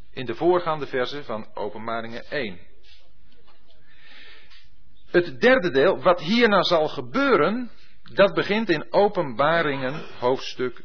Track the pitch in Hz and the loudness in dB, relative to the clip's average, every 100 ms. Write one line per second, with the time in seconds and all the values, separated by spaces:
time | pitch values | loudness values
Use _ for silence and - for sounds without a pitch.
0 | - - 120 110 165 180 170 156 135 135 | -10 -6 -6 2 4 4 2 -2 -2 -2
1 | 123 143 139 107 104 - 104 107 113 113 | -2 -4 -6 -6 -6 -6 -6 -4 -4 -4
2 | 113 117 - 147 110 87 - - - - | -4 -8 -6 -4 -4 -6 -10 -10 -10 -10
3 | - - - - - - - - - - | -10 -10 -10 -10 -10 -10 -10 -10 -10 -10
4 | - - - - - - - - - - | -10 -10 -10 -10 -10 -10 -10 -10 -10 -10
5 | - 175 175 127 240 262 180 135 175 175 | 0 2 2 2 4 6 4 4 4 4
6 | 180 175 156 233 226 196 - 170 151 - | 4 4 2 4 6 4 4 4 2 -2
7 | 123 175 277 202 151 240 240 - - - | -4 0 4 4 4 0 -4 -8 -10 -10
8 | - - 196 156 151 214 220 151 - 175 | -2 4 4 4 0 0 2 0 2 4
9 | 208 190 147 110 147 170 151 135 131 156 | 4 2 -2 2 2 4 2 0 -2 -4
10 | - - 123 131 - - 127 - | -8 -2 0 0 -2 -4 -4 -4